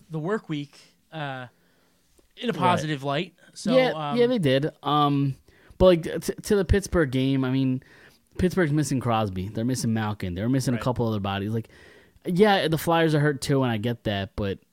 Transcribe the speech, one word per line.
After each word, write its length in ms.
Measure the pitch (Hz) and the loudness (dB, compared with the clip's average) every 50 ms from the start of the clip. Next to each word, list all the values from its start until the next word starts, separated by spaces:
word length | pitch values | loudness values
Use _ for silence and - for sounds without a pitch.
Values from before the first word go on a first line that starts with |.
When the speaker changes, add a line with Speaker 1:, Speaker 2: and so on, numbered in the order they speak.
| _ - | _ -10
Speaker 1:
the 100 | 160 160 | -8 -6
work 300 | 151 175 214 220 - - | -4 -4 -4 -4 -4 -6
week, 240 | 156 147 143 143 _ - - _ _ _ _ _ - | -6 -6 -6 -10 _ -20 -20 _ _ _ _ _ -12
uh, 320 | 160 147 139 135 131 127 120 _ _ _ _ _ _ _ _ _ _ _ _ _ _ _ _ _ | -10 -8 -8 -8 -10 -12 -16 _ _ _ _ _ _ _ _ _ _ _ _ _ _ _ _ _
in 140 | - 233 240 | -8 -6 -4
a 40 | 185 | -2
Speaker 2:
Right. 60 | 160 | 0
Speaker 1:
positive 440 | 180 180 180 160 151 151 156 139 131 | 2 2 2 2 0 -2 -4 -4 -4
light. 320 | 143 139 151 185 170 _ _ - - - | -4 -4 -4 -4 -6 _ _ -20 -20 -14
So, 240 | - - 202 247 | -6 0 2 4
Speaker 2:
Yeah, 140 | 262 254 247 | 4 4 4
Speaker 1:
um, 260 | - - 151 147 - | 0 -4 -4 -2 0
Speaker 2:
yeah, 80 | 240 240 | 2 2
they 140 | 240 254 233 | 2 2 2
did. 320 | 165 135 131 139 143 156 - - | 2 2 2 2 0 -2 -6 -6
Um, 540 | - 135 147 147 147 143 143 139 139 139 131 - _ _ _ _ _ - - | -2 0 2 2 4 2 2 0 0 -2 -4 -6 _ _ _ _ _ -8 0
but, 80 | - 185 | 4 6
like, 180 | 185 180 165 156 160 - 165 - | 6 6 6 2 -4 -8 -8 -6
t-, 100 | - - | -8 -10
to 220 | - - - 214 | -8 -2 0 0
the 100 | 202 190 | 2 2
Pittsburgh 460 | - 196 202 190 - - 180 160 131 | 2 2 2 2 0 0 0 0 0
game, 340 | 120 131 131 135 135 135 131 | 0 0 0 2 0 0 0
I 60 | 127 | 0
mean, 320 | 131 135 135 131 127 131 - - - - - - _ _ _ _ - - | 0 0 0 0 -2 -4 -6 -12 -20 -20 -20 -20 _ _ _ _ -4 -2
Pittsburgh's 320 | 185 180 165 190 180 147 | -2 0 2 0 0 2
missing 280 | 143 156 147 143 147 127 | 2 0 0 0 -2 -2
Crosby. 500 | 107 123 113 110 110 101 92 95 90 101 | 0 0 0 0 0 -2 -2 -4 -6 -6
They're 140 | 107 113 113 | -6 -4 -2
missing 300 | 127 131 123 - 117 110 | -2 -2 -2 -2 -2 0
Malkin. 400 | 113 110 107 104 - 98 92 87 | 0 -2 -4 -4 -6 -6 -6 -6
They're 160 | 90 104 117 | -4 -2 0
missing 240 | 135 135 120 139 123 | 0 0 0 -2 -2
Speaker 1:
Right. 80 | 113 | -2
Speaker 2:
a 20 | - | -2
couple 240 | 131 120 - 120 | -2 -2 -2 -2
other 120 | 113 110 104 | -2 -2 -2
bodies. 320 | 98 101 98 98 98 107 | -2 -2 -4 -4 -4 -4
Like, 180 | 113 117 107 - - - - - - - _ _ _ _ - | -4 -4 -6 -8 -16 -20 -20 -20 -20 -20 _ _ _ _ -6
yeah, 420 | 151 180 170 214 214 196 190 135 | -2 2 4 4 6 4 4 2
the 120 | 160 160 147 | 0 0 0
Flyers 340 | - 170 165 165 165 165 151 | 0 2 2 4 4 4 4
are 60 | 151 | 2
hurt 220 | 147 151 143 131 | 2 2 0 -2
too, 200 | - - 143 135 | -2 0 0 0
and 100 | 131 123 | 2 0
I 60 | 113 | -2
get 280 | 107 101 120 120 - - | -2 -2 -4 -4 -4 -4
that. 300 | 110 104 101 98 - - | -4 -4 -4 -4 -6 -6
But 220 | - 107 98 95 - _ _ | -6 -4 -4 -4 -6 _ _